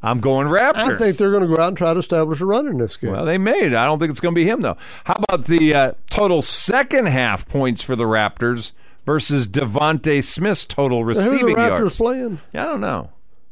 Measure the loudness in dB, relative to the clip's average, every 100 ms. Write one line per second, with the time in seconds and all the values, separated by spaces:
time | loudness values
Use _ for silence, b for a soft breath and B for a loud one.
0 | -2 0 2 2 2 4 2 2 0 2
1 | 0 2 2 4 2 2 2 2 0 0
2 | 0 0 0 0 0 0 0 -2 -4 -4
3 | -4 -2 0 0 2 2 2 2 2 0
4 | -2 -2 0 2 2 2 -2 -4 B B
5 | -4 -2 -2 -2 2 4 6 4 2 0
6 | -4 0 2 2 2 0 2 0 2 2
7 | 2 2 0 -2 -4 -2 0 -2 -4 -2
8 | 0 2 0 0 -2 -2 -6 b b b
9 | -2 -2 0 0 0 -2 -2 0 0 0
10 | 2 0 0 -2 -2 -2 -2 -2 0 0
11 | 0 0 2 2 2 2 2 2 0 0
12 | -2 -2 -6 -8 -10 -8 -6 -4 -4 -6
13 | -8 -14 -18 -18 -16